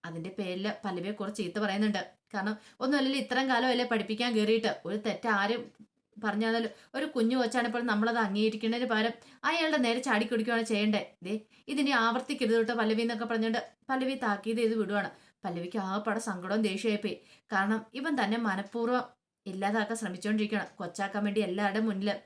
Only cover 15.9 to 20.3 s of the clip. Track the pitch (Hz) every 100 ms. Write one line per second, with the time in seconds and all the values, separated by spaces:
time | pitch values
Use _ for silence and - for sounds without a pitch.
15.9 | 196 208 214 220 185 185 208 214 196 226
16.9 | 208 208 - - - _ 202 196 220 220
17.9 | 262 311 269 202 233 226 190 202 233 233
18.9 | 247 247 _ _ _ - 185 196 220 214
19.9 | 226 208 180 208